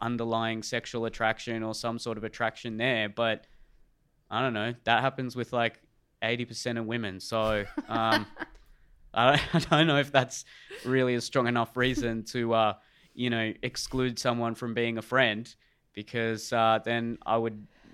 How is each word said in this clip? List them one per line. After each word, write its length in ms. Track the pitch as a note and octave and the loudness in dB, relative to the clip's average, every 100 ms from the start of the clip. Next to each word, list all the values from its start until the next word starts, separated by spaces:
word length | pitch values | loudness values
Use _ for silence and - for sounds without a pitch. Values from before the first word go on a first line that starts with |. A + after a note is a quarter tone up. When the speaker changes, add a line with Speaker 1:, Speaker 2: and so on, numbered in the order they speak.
Speaker 1:
underlying 600 | A#2 A#2+ A#2 A2+ A2+ A2 | -4 -2 0 0 0 -4
sexual 420 | - A#2+ - A#2+ A2+ | -4 -6 -4 -4 -4
attraction 580 | - A2 A2 - A2+ | 0 0 0 -4 -4
or 100 | A2 | -4
some 240 | G#2+ A#2+ A#2 | -4 -6 -4
sort 180 | A#2+ G#2+ | -6 -6
of 80 | G#2+ | -8
attraction 500 | - A2+ - A#2+ A2 | -2 -4 -2 -8 -2
there, 300 | B2+ A#2 G#2 | 0 0 0
but 400 | G2+ A2+ G#2+ - - - _ _ _ _ _ - | 0 0 0 -6 -20 -20 _ _ _ _ _ -6
I 120 | A2 | -2
don't 120 | C3 | 0
know, 200 | G#2+ A2+ A#2+ | 0 -4 -4
that 180 | A2 A#2 | 2 4
happens 340 | C3 - B2+ B2 | 2 -2 -6 -6
with, 180 | A2+ | -2
like, 260 | A#2+ A2+ - _ _ _ - | 0 0 -2 _ _ _ -6
eighty 220 | A2+ A#2+ | -2 -2
percent 340 | A#2+ A2+ B2 A#2 | -4 -6 -6 -4
of 80 | A2 | -4
women. 320 | A#2+ G#2 F#2 | -4 -4 -8
So, 420 | - A2+ A2 G#2+ G2 - - | -4 0 2 0 -2 -8 -4
um, 400 | A2+ A2+ A2+ G#2 - D#4+ - - | -2 2 2 -2 -12 -16 -16 -20
Speaker 2:
<laughs> 440 | - - - - | -20 -20 -20 -6
Speaker 1:
I 240 | - B2 C#3+ - | 4 6 4 2
don't, 180 | E3 - | 0 4
<laughs> 0 | |
I 60 | D3+ | 4
don't 100 | D#3+ | 6
know 120 | C#3+ | 4
if 120 | C#3 | 4
that's 320 | C3+ B2+ - - - - - | 2 2 -6 -14 -20 -18 -10
really 320 | B2+ C3 B2+ A#2+ | 0 2 4 2
a 60 | |
strong 260 | - C#3 A#2+ | 0 0 2
enough 300 | A#2+ A2+ B2+ | 0 0 0
reason 460 | B2+ B2+ A#2+ A2+ G#2 | 0 2 -2 -2 -4
to, 280 | B2+ A#2 | -4 2
uh, 200 | A2+ G#2+ - _ _ _ | 4 4 0 _ _ _
you 160 | - B2 | -4 -2
know, 240 | A#2 A2 - | 0 -2 -4
exclude 560 | A#2+ - - C3 B2+ A#2 | -8 -6 -4 0 -2 0
someone 360 | B2+ A#2+ A#2 A2+ | -2 0 -2 -4
from 180 | A#2+ | -4
being 240 | A#2 A#2 A2+ | -2 -2 -2
a 40 | |
friend, 520 | - A#2+ A#2+ G#2 A#2+ - _ _ _ | -2 2 2 0 -8 -18 _ _ _
because, 580 | G#2 G#2 A#2+ A2+ A2 - | -14 -8 -4 -2 -2 -2
uh, 280 | A#2 A2+ A2 | 4 4 4
then 340 | A2+ A#2 A#2 A#2 - | 2 -2 -2 -6 0
I 120 | A2+ | 0
would, 280 | A2+ G#2+ G2+ _ - | 0 -6 -16 _ -20